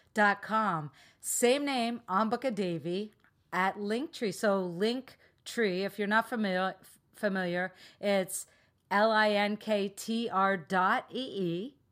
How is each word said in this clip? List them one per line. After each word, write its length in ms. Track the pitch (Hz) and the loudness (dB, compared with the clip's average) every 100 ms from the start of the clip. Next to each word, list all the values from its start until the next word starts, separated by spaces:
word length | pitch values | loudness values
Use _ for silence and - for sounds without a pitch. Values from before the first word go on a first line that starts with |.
| _ | _
dot 300 | - 208 196 | 2 4 2
com. 480 | - 220 208 165 147 - - _ | -2 0 0 -2 -4 -12 -20 _
Same 440 | - - 240 277 | -6 2 4 4
name, 360 | 285 262 233 240 - | 0 -2 -2 -4 -2
Ambika 440 | 185 220 240 262 | 2 2 0 -2
Davy, 600 | 202 185 165 160 185 214 - _ _ _ | -2 -2 -2 -4 -4 -6 -12 _ _ _
at 240 | 185 190 202 | 0 0 0
Linktree. 560 | 208 233 330 - 214 | -2 -4 -4 -4 -4
So 340 | 175 214 196 180 | 0 2 2 0
Linktree, 1160 | 170 214 254 - - _ _ - - 214 180 | 0 0 0 -8 -18 _ _ -8 0 0 0
if 120 | 196 202 | -2 -4
you're 120 | 202 | 0
not 200 | 220 226 | 2 2
familiar, 460 | 233 202 185 185 - - - _ | -2 0 0 -2 -4 -14 -20 _
familiar, 580 | - 208 190 180 175 185 - - - | -4 -2 0 0 -2 -4 -8 -20 -6
it's 460 | 202 196 185 - - _ _ _ - | 0 0 0 -6 -12 _ _ _ -2
L 220 | 202 220 | 2 4
I 180 | 214 214 | 4 4
N 260 | 202 208 208 | 4 0 -2
K 320 | 220 208 196 | -2 -2 -2
T 400 | - - 226 233 | -6 -4 -4 -2
R 240 | 185 196 196 | 2 2 2
dot 480 | 143 185 190 247 - | 0 2 2 2 -2
E 100 | 214 | -8
E 540 | 262 196 175 170 254 - _ | -6 -4 -2 -2 -6 -12 _